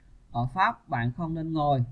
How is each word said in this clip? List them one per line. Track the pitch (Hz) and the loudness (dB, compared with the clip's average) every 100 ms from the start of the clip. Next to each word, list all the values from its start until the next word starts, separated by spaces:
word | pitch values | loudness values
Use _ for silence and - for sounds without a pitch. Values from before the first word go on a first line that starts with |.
| - - - | -20 -20 -8
Ở | 120 127 | -4 -2
Pháp | 185 208 - - | 2 2 0 -4
bạn | 131 120 | -2 -2
không | 123 165 165 | -2 -4 -4
nên | 160 | -2
ngồi | 160 147 135 120 | 0 2 2 0